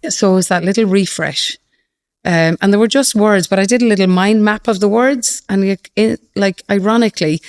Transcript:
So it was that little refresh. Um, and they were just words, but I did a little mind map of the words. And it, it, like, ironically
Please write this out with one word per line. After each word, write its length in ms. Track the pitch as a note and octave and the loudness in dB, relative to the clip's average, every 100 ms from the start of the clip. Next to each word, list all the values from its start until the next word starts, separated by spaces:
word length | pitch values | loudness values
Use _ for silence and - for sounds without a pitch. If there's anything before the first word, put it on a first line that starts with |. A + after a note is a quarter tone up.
| D#4+ | -6
So 220 | - G3+ | -2 0
it 40 | |
was 120 | F#3 F3+ | 2 0
that 160 | F3+ | -2
little 220 | E3+ G3+ | 0 0
refresh. 720 | A3 G3 F#3 - D3+ C#3+ - - _ _ _ _ _ _ | 0 0 -2 -4 -6 -6 -8 -10 _ _ _ _ _ _
Um, 340 | - E3+ E3 E3 | -2 0 0 0
and 100 | G3 | 2
they 60 | G3+ | 2
were 100 | A3 | 2
just 280 | C4+ C4+ | 2 0
words, 320 | G#3+ G#3 G3+ E3+ | 0 2 0 0
but 120 | F#3+ | -2
I 60 | |
did 160 | G3 B3 | 0 2
a 60 | A#3 | 2
little 200 | G3+ F#3+ | 2 2
mind 360 | F3+ F#3+ A3 | 2 2 2
map 240 | G#3 G#3+ - | 2 0 -4
of 120 | G3+ | -2
the 80 | G3+ | 0
words. 520 | G#3+ B3+ C#4 - - _ | 0 0 -2 -4 -8 _
And 140 | G3 | -2
it, 260 | G3 G3 - | -2 -4 -8
it, 260 | - A3 - _ | -2 -2 -2 _
like, 260 | - G3 F#3 - | -4 -4 -4 -4
ironically 720 | G3+ F#3+ A3+ A3+ - D#3 D#3 | -2 0 2 0 0 -4 -4